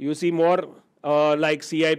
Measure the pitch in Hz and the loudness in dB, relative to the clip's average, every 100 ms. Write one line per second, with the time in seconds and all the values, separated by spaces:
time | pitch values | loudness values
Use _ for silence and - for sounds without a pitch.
0 | 143 151 175 165 165 180 160 - _ _ | -8 -4 -2 2 2 2 -2 -14 _ _
1 | 143 147 151 147 156 151 - 156 160 | -2 2 2 2 0 -2 -4 -2 0